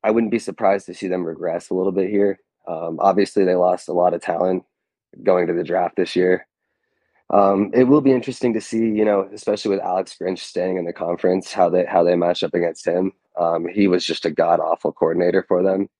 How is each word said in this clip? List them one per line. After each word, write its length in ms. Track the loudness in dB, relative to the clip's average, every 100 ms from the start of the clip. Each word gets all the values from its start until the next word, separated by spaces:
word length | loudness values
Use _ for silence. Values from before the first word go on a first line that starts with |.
I 80 | 2
wouldn't 200 | 0 0
be 80 | -4
surprised 460 | -6 -2 0 0 -4
to 80 |
see 140 | -10 -6
them 180 | -4 -6
regress 440 | -6 -6 -6 -4
a 40 |
little 180 | -2 0
bit 180 | 0 0
here. 300 | 0 0 -2 _ _ -12
Um, 320 | -8 -8 0
obviously, 420 | 2 2 0 2
they 120 | 2 2
lost 340 | 2 0 -2
a 40 |
lot 200 | 0 0
of 80 | 0
talent 420 | -4 -2 0 -2 -6 _ _ _ _ -4
going 240 | 0 2 0
to 60 |
the 100 | -2
draft 340 | -2 -2 -2 -2
this 180 | -2 0
year. 320 | 0 0 -4 _ _ _ _ _ _ _ _
Um, 420 | 4 4 2 2
it 120 | 2 4
will 160 | 4
be 100 | 4
interesting 420 | 0 -2 -4 -4
to 80 | -4
see, 240 | -4 -4 -2
you 180 | 0
know, 240 | 2 2 -2
especially 380 | -8 -4 -4 -2
with 100 | -2
Alex 340 | -2 -4 -6 -8
Grinch 180 | -6 -6
staying 380 | -8 -6 -4 -4
in 80 | -6
the 80 |
conference, 580 | -6 -6 -2 0 0 -2
how 180 | 0 2
they, 160 | 2 2
how 180 | 2
they 120 | 4 2
match 280 | 2 0
up 100 | -2
against 320 | -2 -2 -4 -2
him. 280 | -2 -2 _ _ -2
Um, 300 | 0 0 -2
he 200 | 0 2
was 180 | 2 0
just 200 | -4 -4
a 60 |
god-awful 640 | 0 2 2 2 -2 -2
coordinator 500 | 0 0 2 2 0 0
for 160 | 0
them. 260 | 2 0 -4